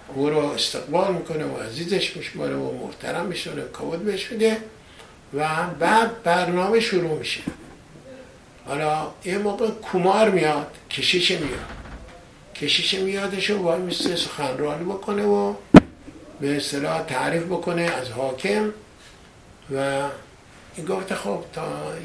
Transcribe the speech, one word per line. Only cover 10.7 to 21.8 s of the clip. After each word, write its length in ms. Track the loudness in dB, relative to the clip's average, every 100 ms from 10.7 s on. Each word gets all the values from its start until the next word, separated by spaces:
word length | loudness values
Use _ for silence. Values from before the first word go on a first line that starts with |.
| -10 -10
کشیش 420 | -2 2 4 2
میاد، 380 | 2 -2 -6 -10 -12 -12 -14 -16 -20 -20 -20 -20 -6
کشیش 380 | 0 2 2
میادش 560 | 0 0 0 -2 -2 0
و 80 | 2
وای 240 | 2 2
میسته 340 | 0 -2 0 0
سخنرانی 680 | -2 -2 -2 0 -2 -2
بکنه 400 | -4 -4 -2 0
و 300 | 4 4 2 -4 6 8 8 0 -18 -18 -18 -6
به 160 | -2 -2
اصطلاح 460 | -2 -2 -2 -2
تعریف 400 | -2 -2 0 0
بکنه 380 | 0 -2 -2 0
از 280 | 0 -2 -4
حاکم 640 | -4 -4 -2 0 0 0 -4 -14 -20 -20 -20 -20 -20 -20 -20 -6 -2
و 280 | 0 0 -2 -6 -16 -20 -20 -20 -18 -10
این 100 | -4
گفته: 300 | -4 -4 -4
«خب 280 | -4 -4 -6
تا 400 | -8 -6 -6